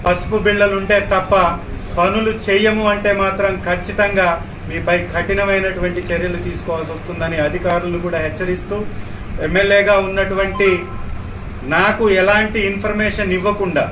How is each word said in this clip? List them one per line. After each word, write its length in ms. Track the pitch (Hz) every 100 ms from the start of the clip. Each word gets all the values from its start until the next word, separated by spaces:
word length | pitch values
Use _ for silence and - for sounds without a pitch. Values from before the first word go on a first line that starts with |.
పసుపు 340 | - 180 - 214 196
బిళ్ళలు 300 | 202 202 196
ఉంటే 180 | 196 208 -
తప్ప 220 | 196 190 196 175 175 - - - -
పనులు 340 | 175 214 220 214 -
చెయ్యము 380 | 196 214 214 214
అంటే 180 | 202 208 196
మాత్రం 300 | 196 190 196 185 180
ఖచ్చితంగా 640 | 175 185 202 202 196 180 170 - - -
మీపై 260 | 165 165 175 175
కఠినమైనటువంటి 880 | 175 170 196 202 196 190 180 180 175 180
చర్యలు 280 | 170 180 170 170
తీసుకోవాల్సి 460 | 170 - 165 156
వస్తుందని 440 | 156 - 165 165 165 151
అధికారులను 520 | 175 180 175 175 175 175
కూడా 140 | 165 156
హెచ్చరిస్తూ, 520 | - 185 180 - 208 214 - - - - - 160
ఎమ్మెల్యేగా 500 | 175 196 202 196 202 190
ఉన్నటువంటి 600 | 190 190 190 196 190 196 180 - - - - - - - - - 160
నాకు 300 | 196 220 220 190
ఎలాంటి 380 | 185 208 214 220 196
ఇన్ఫర్మేషన్ 600 | 196 214 208 214 202 202 185
ఇవ్వకుండా 460 | 185 202 190 156 101